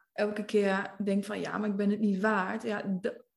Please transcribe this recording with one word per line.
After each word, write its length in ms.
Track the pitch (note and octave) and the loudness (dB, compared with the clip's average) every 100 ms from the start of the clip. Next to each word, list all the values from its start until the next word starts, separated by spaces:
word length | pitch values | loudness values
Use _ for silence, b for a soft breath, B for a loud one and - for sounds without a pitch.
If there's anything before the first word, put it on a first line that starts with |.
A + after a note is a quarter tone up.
| _ | _
elke 320 | - G#3 G#3+ | -2 -2 -2
keer 500 | G#3 G#3+ G3 F#3+ G3 - | 0 2 4 2 -2 -4
denkt 220 | G3+ G3+ G3+ | 0 0 0
van, 140 | G3+ | -4
"Ja, 180 | E3+ E3+ | -4 -2
maar 100 | G#3+ | -2
ik 80 | G3 | 0
ben 140 | G3+ | 2
het 100 | G#3 | 2
niet 200 | G#3+ F#3+ | 2 2
waard." 420 | A3 G#3 F#3 A3 | 2 2 0 -2
Ja, 200 | A3+ G#3 - F#3 | -4 -4 -2 -2
de, 240 | - - - | -4 -8 -14